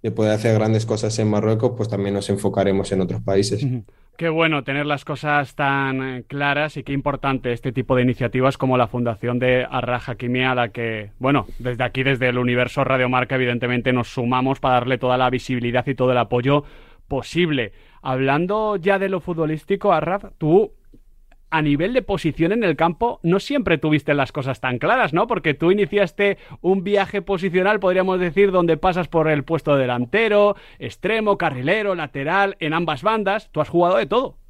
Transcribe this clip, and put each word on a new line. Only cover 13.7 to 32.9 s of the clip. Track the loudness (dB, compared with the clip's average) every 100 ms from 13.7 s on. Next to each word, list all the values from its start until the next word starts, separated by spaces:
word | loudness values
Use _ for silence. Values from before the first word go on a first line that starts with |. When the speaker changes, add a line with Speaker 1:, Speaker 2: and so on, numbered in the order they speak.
| -2 0
Speaker 2:
nos | 0 -2
sumamos | -4 -2 0 0 0
para | 2
darle | 2 2 -2
toda | 0 2
la | 2
visibilidad | 0 -4 -4 0 -2 -2
y |
todo | 0 2
el | 2
apoyo | 2 0 2 0 0 -20 -20 -20 -8
posible. | -8 -4 -2 0 0 -4 -8 -20 -14
Hablando | -6 -2 0 0 0 0 -2 -2
ya | 0 0
de | 0
lo | -4
futbolístico, | -4 -4 -2 -4 -2 0 2
Arraf, | 2 0 -4 -6 -4
tú | 4 4 4 -6 -20 -20 -20 -20 -20 -20 -4
A | 0
nivel | 2 2 2
de | -2
posición | -2 -2 -2 0 0
en | 2
el | 0 2
campo, | 0 0 -4 -2
no | 0 0
siempre | 0 -2 0 0
tuviste | 2 0 2
las | 0 0
cosas | -4 -6 -4
tan | -4 -2
claras, | 0 2 2
¿no? | 0 0
Porque | -2 -2
tú | 0 2
iniciaste | 2 2 0 0 0 -2 -2 -10 -6
un | 0 0
viaje | 2 0 0 -4
posicional, | -4 -2 0 2 2 2
podríamos | 2 2 2 0
decir, | 0 4 4
donde | 4 2 2
pasas | 2 0 0
por | 2 2
el | 0
puesto | 0 -2 2
de | 2
delantero, | 2 0 0 0 4 6 4 2 -10 -14
extremo, | -14 -6 -2 0 0 2
carrilero, | 0 -2 -2 0 0
lateral, | -4 -6 -6 -2 0 0 -2
en | -4
ambas | -2 -2